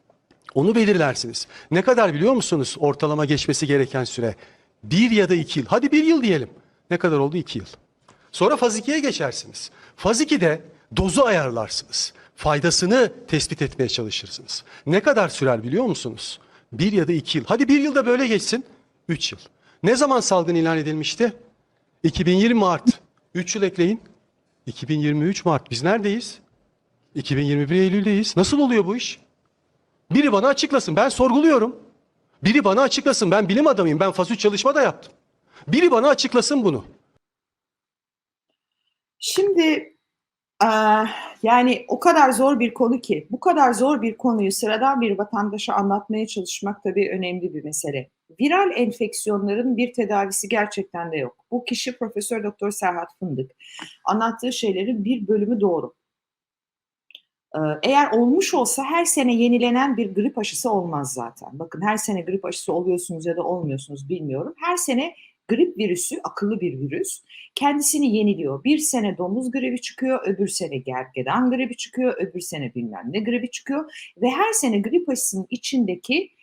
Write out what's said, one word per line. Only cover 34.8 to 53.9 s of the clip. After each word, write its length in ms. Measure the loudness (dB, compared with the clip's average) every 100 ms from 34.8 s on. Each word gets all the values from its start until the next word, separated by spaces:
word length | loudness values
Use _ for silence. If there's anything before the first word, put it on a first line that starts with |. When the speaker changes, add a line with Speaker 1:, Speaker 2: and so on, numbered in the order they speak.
Speaker 1:
yaptım. 320 | 2 0 -12 _ _ _ _ -16 0
Biri 240 | 4 6
bana 160 | 6 6
açıklasın 560 | 4 2 2 2 2
bunu. 220 | 2 0 -6 -20 _ _ _ _ _ _ _ _ _ _ _ _ _ _ _ _ _ _ _ _ _ _
Speaker 2:
Şimdi, 800 | -6 0 2 4 2 2 -4 _ _ _ _ _ _ 0
ah, 480 | 2 4 4 4 2 -4 -14 -4
yani 420 | 4 6 6 0 -2
o 120 | 0
kadar 320 | 4 6 6
zor 280 | 6 2 2
bir 140 | 0
konu 280 | 0 0 0
ki, 260 | -2 -4 -4
bu 80 | -4
kadar 340 | 0 4 4
zor 280 | 4 2 2
bir 160 | -2 -2
konuyu 340 | -2 0 0
sıradan 500 | -2 -2 0 2 2
bir 160 | 0 -2
vatandaşa 560 | -4 -4 -4 -4 -4
anlatmaya 540 | -2 0 -2 -2 -6 -4
çalışmak 560 | -8 -10 -8 -8 -6
tabii 260 | -4 -2 -2
önemli 440 | -2 -6 -6 -8
bir 100 | -10
mesele. 460 | -10 -8 -6 -8 -10 _ _ -4
Viral 320 | 0 2 0 0
enfeksiyonların 1000 | -2 -2 -6 -6 -4 -2 -2 -2 -2 0
bir 160 | -2
tedavisi 560 | -2 -2 -2 -2 -4 -4
gerçekten 640 | -2 -2 -4 -8 -8 -8
de 60 | -6
yok. 180 | -8 -10 -8
Bu 140 | -8 -6
kişi 320 | -6 -6 -8
Profesör 460 | -8 -8 -6 -6
Doktor 280 | -6 -6 -6
Serhat 380 | -4 -4 -4 -8 -10
Fındık. 320 | -8 -6 -8 _ -20 -20 -20